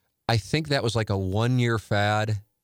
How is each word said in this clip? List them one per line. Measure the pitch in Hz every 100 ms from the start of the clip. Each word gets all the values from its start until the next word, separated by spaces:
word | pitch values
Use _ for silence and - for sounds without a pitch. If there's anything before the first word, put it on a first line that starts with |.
| _ _ -
I | 117
think | - 151 151
that | 139
was, | 110 117
like, | 107
a | 98
one-year | 95 101 117 127 120 113
fad. | - 104 104 107 107 104 - _